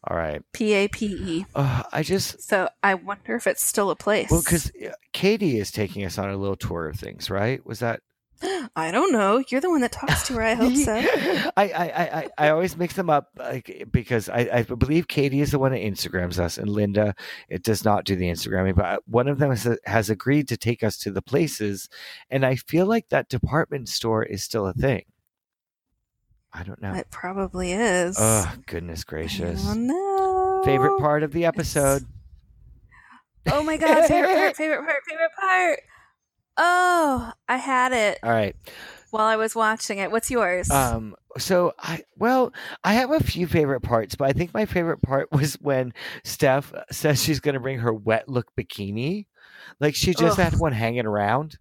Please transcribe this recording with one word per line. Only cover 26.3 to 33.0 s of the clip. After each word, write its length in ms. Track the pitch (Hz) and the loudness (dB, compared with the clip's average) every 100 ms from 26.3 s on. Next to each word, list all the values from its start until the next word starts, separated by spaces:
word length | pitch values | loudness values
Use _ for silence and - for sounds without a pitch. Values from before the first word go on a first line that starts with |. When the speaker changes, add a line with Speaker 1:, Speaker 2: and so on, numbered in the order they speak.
| _ _ | _ _
Speaker 1:
I 100 | 87 | -14
don't 180 | 90 - | -14 -10
know. 120 | 101 | -8
Speaker 2:
It 180 | 190 - | -8 -8
probably 640 | - 180 196 190 180 180 | -10 -8 -4 -4 -4 -4
is. 420 | 185 226 180 175 196 | 0 2 2 0 2
Speaker 1:
Oh, 360 | 110 110 82 - - | 4 4 0 -6 -8
goodness 360 | 85 85 80 | -8 -8 -10
gracious. 640 | - 78 80 98 85 87 - | -8 -8 -6 -4 -4 -2 -2
Speaker 2:
I 80 | |
don't 140 | 220 240 | -2 -2
know. 760 | 339 392 392 381 381 381 381 | -2 -2 0 0 0 0 2
Speaker 1:
Favorite 340 | 381 135 - - | 2 4 2 2
part 240 | 147 147 | 2 2
of 100 | 151 | 0
the 100 | 156 | 0
Speaker 2:
It's 40 | 170 165 | 0 0
Speaker 1:
episode. 480 | 165 160 139 139 127 - - - _ - - - _ - | -2 2 2 2 -2 -18 -20 -20 _ -20 -20 -20 _ -20